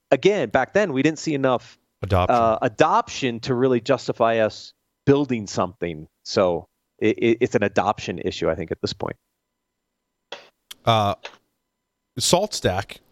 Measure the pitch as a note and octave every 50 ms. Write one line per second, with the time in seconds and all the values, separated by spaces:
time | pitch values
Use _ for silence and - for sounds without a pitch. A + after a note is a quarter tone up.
0 | _ - - C3 - F#3 G#3 G3 C#3 A2 - C#3 B2+ - - G3 G#3+ F#3+ C3+ C3
1 | C3+ D#3 D#3+ - - E3 D3+ C#3 C3+ C3 B2 A#2+ - - - _ _ _ _ _
2 | - F#2 G2+ F2+ F2+ - B2+ A#2+ A#2 A2+ A2 - - B2 G#2+ - D3+ D#3+ F#3+ A3+
3 | A#3+ - - - - B2 A#2 A#2 A#2+ C3+ C3 A#2+ C3 C3 B2+ A#2+ A#2 - C3+ B2
4 | - - A#2+ - A#2+ A2+ A2+ A2+ A2 G#2 - - - - - _ _ _ _ _
5 | - - C#3 C#3+ D3 B2 B2+ A2+ G#2 F#2 - - F#2+ F2+ F2+ - - F2 E2 D#2
6 | D#2+ - _ _ - - - A2 G2 F2+ F2 D#2+ D2+ - _ _ _ _ _ -
7 | G#2+ G#2+ G#2+ - - A#2 A#2 A#2 B2+ B2 - A#2+ G#2 G2+ - - F2+ G2 G#2+ -
8 | - - G2 F2 - F#2 - - E2+ D#2+ E2 E2 E2 - - - - - - -
9 | - G1+ - _ _ _ _ _ _ _ _ _ _ _ _ _ _ _ _ _
10 | _ _ _ _ _ - - - - - _ _ _ - - _ - A#2+ A2+ A2
11 | G#2 G2+ G2+ - - - - - _ _ _ _ _ _ _ _ _ _ _ _
12 | _ _ - - - - - F3+ G3+ G#3+ - - - A2+ F2+ G2 G2+ - - -
13 | _ _